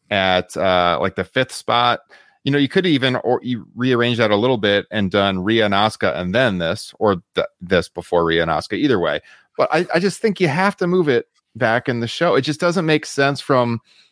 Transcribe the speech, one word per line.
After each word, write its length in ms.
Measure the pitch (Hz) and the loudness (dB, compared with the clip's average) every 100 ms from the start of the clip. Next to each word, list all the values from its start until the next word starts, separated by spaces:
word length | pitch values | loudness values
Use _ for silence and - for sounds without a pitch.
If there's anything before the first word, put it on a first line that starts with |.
| - | -4
at, 440 | 101 95 92 - - | 0 2 2 0 -2
uh, 420 | 95 90 87 78 | 2 2 2 0
like, 140 | 92 95 | -2 -4
the 80 | |
fifth 280 | 90 131 127 | -4 -2 -4
spot. 480 | - - 117 120 117 _ - _ _ | -6 -2 0 2 0 _ -20 _ _
You 80 | 139 | -2
know, 80 | 143 | 0
you 80 | 139 | 0
could 180 | 196 185 | 0 0
even 300 | 139 131 127 | 0 0 -2
or, 240 | 110 127 | 0 -2
you 220 | 123 120 - - | -2 -8 -8 -4
rearrange 420 | 127 120 120 117 | 0 2 2 2
that 120 | 110 | 2
a 60 | 104 | 2
little 220 | 123 127 | 2 2
bit 260 | 101 101 - | 2 0 0
and 180 | 107 95 | -2 0
done 340 | 101 98 95 | 2 0 0
Rhea 220 | 92 113 107 | 0 2 2
and 80 | |
Asuka 420 | 98 110 - 98 69 | 2 0 0 -2 -2
and 200 | 90 107 | -2 0
then 240 | 131 92 | 0 0
this, 340 | 82 101 - - | -2 -4 -8 -2
or 160 | 107 92 - | 0 0 -4
th-, 140 | - - - | -6 -6 -6
this 280 | 87 90 - | 0 0 0
before 340 | 85 - 87 82 | -8 -2 0 2
Rhea 180 | 82 | 0
and 80 | 82 | 0
Asuka. 260 | 78 - 101 | -2 -4 -4
Either 220 | 143 107 | 0 0
way, 220 | 82 76 - - _ - | 0 -4 -8 -20 _ -4
but 120 | - | 0
I, 140 | 160 180 170 | 0 0 0
I 40 | |
just 220 | 190 - | -2 -2
think 180 | 226 185 | -4 0
you 80 | 170 | 0
have 300 | 147 196 - | 0 -2 -2
to 80 | 175 | -2
move 220 | 180 151 | 0 2
it 160 | 120 - _ _ 113 | 0 -2 _ _ -4
back 340 | 120 117 - | 0 0 -2
in 100 | 120 | -4
the 60 | 117 | -4
show. 280 | - 170 170 | -2 0 0
It 60 | |
just 180 | 135 143 | 0 -2
doesn't 260 | 175 175 160 | -2 0 0
make 200 | 151 - | 0 -2
sense 340 | - 139 139 | 0 0 0
from, 380 | - 135 120 117 _ _ _ | 0 2 2 -2 _ _ _